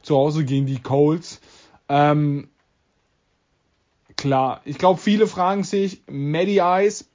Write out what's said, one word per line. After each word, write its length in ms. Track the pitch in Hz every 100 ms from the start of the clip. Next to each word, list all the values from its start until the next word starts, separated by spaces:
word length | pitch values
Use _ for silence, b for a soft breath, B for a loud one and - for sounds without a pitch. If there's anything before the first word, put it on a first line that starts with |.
zu 140 | - 139
Hause 300 | 147 156 135
gegen 200 | 139 135
die 140 | 131
Colts. 640 | - 135 147 165 - - b b b b -
Ähm, 580 | 143 147 151 147 143 - _ _ _ _ _ _ _ _ _ _ _ _ _ _ _ _ -
klar, 460 | 139 131 131 -
ich 140 | - 143
glaub, 220 | 180 185
viele 280 | 208 208 202
fragen 380 | 190 180 202 190
sich, 380 | 202 196 - -
Matty 540 | 143 143 160 190 196
Ice 440 | 175 185 208 208 -